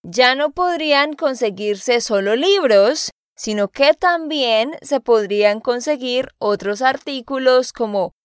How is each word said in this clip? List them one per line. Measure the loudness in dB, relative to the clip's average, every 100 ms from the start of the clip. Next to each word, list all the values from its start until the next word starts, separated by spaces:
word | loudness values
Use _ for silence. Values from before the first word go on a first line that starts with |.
Ya | -4 2 2 2
no | -2
podrían | 0 -2 0 0 2 0 -2
conseguirse | -4 -2 -4 -2 -6 -4 0 -2
solo | 0 -2 0 0
libros, | 2 0 4 4 4 0 -8 _ _ -12
sino | -6 -2 -4
que | 2 2
también | 4 0 0 -4 -2 0 0 0 -6
se | -4 -4
podrían | 2 2 2 2 2 2
conseguir | -2 -2 -2 -4 -2 -4 -4 _
otros | -2 -2 -4 0
artículos | 0 0 -8 -10 -6 0 4 4 2
como | -4 -4 -2 -4 _